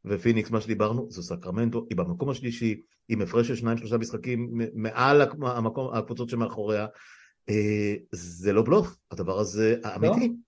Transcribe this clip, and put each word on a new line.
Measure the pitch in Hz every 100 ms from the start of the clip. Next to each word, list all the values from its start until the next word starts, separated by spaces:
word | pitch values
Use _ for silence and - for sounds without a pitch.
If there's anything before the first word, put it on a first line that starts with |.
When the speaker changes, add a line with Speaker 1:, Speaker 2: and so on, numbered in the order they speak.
Speaker 1:
ופיניקס, | 92 101 117 110 104
מה | 110
שדיברנו, | 107 101 107 120 -
זו | 92
סקרמנטו, | 87 87 92 98 117 117 117
היא | 90
במקום | 87 85 139
השלישי, | 123 123 117 113 104 _ _ -
עם | 110
הפרש | 98 117 120
של |
שניים, | 117 117 117
שלושה | 113 117
משחקים, | 113 - 123 120 120
מ-, | 117 113 110
מעל | 110 120 131 147
המק-, | 139 147
המקום, | 127 120 113 123 131
הקבוצות | 117 - 117 120
שמאחוריה, | 123 110 - 104 107 107 - - - - _ -
אה, | 104 104 104 104 101 -
זה | 87 87 85 95
לא | 101
בלוף, | 120 196 - - _
הדבר | 87 87 95
הזה | 101 101 110 120
Speaker 2:
לא. | 107
Speaker 1:
האמיתי. | 101 160 240 247 233